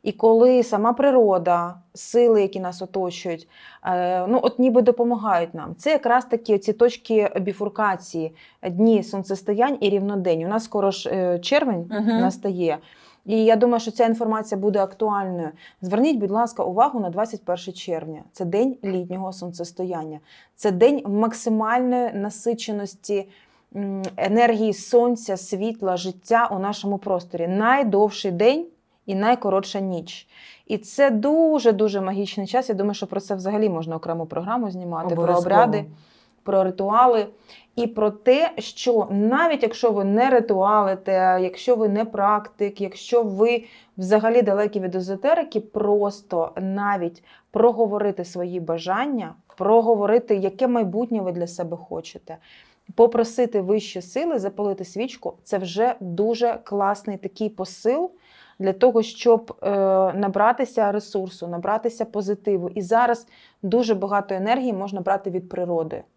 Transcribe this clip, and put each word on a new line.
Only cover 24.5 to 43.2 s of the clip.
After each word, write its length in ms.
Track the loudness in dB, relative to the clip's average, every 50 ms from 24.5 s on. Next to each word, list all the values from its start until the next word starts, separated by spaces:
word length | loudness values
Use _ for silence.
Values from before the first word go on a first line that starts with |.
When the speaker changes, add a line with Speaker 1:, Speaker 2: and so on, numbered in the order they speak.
| 4 2 0 -2 -2
Speaker 1:
сонця, 640 | -4 -4 2 4 4 4 4 0 -2 -4 -6 -6
світла, 600 | -6 -6 -8 -6 -4 -4 -6 -6 -4 -4 -2 -2
життя 520 | -2 -4 -8 -10 -10 _ 0 2 2 2 0
у 80 | -2 -4
нашому 380 | -4 -4 -6 -6 -4 -6 -6
просторі. 500 | -4 -2 -2 -2 -2 -2 -6 -6 -6 -4
Найдовший 840 | -2 0 0 2 2 2 2 2 2 4 4 2 2 0 -4 -6 -4
день 340 | -2 4 4 4 4 2 -4 -8 _ _ _ _ _ _ _
і 100 | -6 -4
найкоротша 640 | 0 2 2 2 2 2 0 0 0 -2 -2 -8 -6
ніч. 480 | -6 -4 -6 -6 -8 -10 -16 -18 -20 _ _ -20 -20 -20 -20 _ _
І 100 | _ -6
це 320 | -6 -6 -8 0 2 2 4
дуже-дуже 920 | 4 2 0 2 4 4 4 4 2 4 4 2 4 4 0 0 0 -2
магічний 460 | -4 -2 -4 -4 -4 -4 -6 -8 -6
час. 220 | -2 -2 -2 0 0
Я 60 | -2
думаю, 180 | -2 -2 -2 -2
що 140 | -4 -8
про 120 | -6 -6 -8
це 160 | -6 -6 -6
взагалі 340 | -4 -4 -2 0 0 0 0
можна 260 | 0 -2 -6 -6 -8
окрему 300 | -8 -6 -6 -6 -6 -6
програму 460 | -6 -6 -8 -4 -4 -4 -4 -4 -6
знімати, 440 | -8 -8 -8 -8 -8 -6 -4 -2 -2
про 80 | 0 2
Speaker 2:
Обов'язково. 320 | 2 2 2 2 4 6
Speaker 1:
обряди, 300 | 6 6 6 2 -4 -4 -8 -16 _ _ _ _ _ _ _ _ _ _
про 200 | 0 2 2 2
ритуали 640 | 2 -2 -4 -2 2 4 6 6 6 6 2 0 -2 -10 _ _ -20 -20 -20 _ _ _
і 120 | -4 -4
про 240 | -4 0 0 0 0
те, 400 | -2 0 _ 4 4 4 4 0 -2
що 500 | -8 -12 -12 -12 -4 0 2 2 2 2 0
навіть 520 | 0 0 2 2 2 2 2 2 2 0 0
якщо 280 | -2 -2 0 0 2
ви 120 | 2 2 0
не 260 | 2 2 2 4 4
ритуалите, 1120 | 4 4 4 2 0 2 4 4 4 4 2 2 -2 -4 -2 -2 0 2 4 4 2 2
якщо 340 | 0 -2 -4 -4 0 0 2
ви 140 | 2 2 0
не 160 | 0 0 -2
практик, 760 | -4 -2 0 2 2 2 2 -2 -8 _ -4 -4 -4 -4 -6
якщо 420 | -8 -8 -8 -14 -6 0 2 2